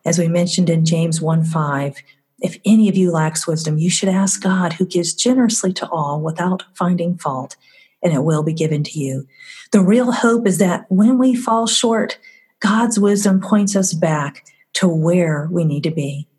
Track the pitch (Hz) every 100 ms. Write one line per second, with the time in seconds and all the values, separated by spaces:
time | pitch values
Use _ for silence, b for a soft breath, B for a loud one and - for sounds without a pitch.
0 | - 170 165 175 175 - 170 165 160 165
1 | 165 160 156 160 160 160 147 139 139 -
2 | b b _ _ - - - 220 208 185
3 | 185 165 156 160 - 160 160 156 175 -
4 | 190 190 196 - 185 185 175 165 185 180
5 | 170 - 240 254 233 - 190 185 - 165
6 | 147 147 160 160 180 185 - - 175 180
7 | 170 175 151 131 - - b b b b
8 | 175 143 156 151 156 160 156 151 147 160
9 | 135 131 - B B B B 208 185 233
10 | 247 247 233 233 220 165 185 175 - 190
11 | 220 254 262 247 - 226 226 - 233 226
12 | - - b b b _ 196 220 233 214
13 | 202 202 202 190 - 208 202 196 185 160
14 | 165 151 139 - b b b - 185 160
15 | 160 180 165 151 156 175 160 143 165 160
16 | 139 143 -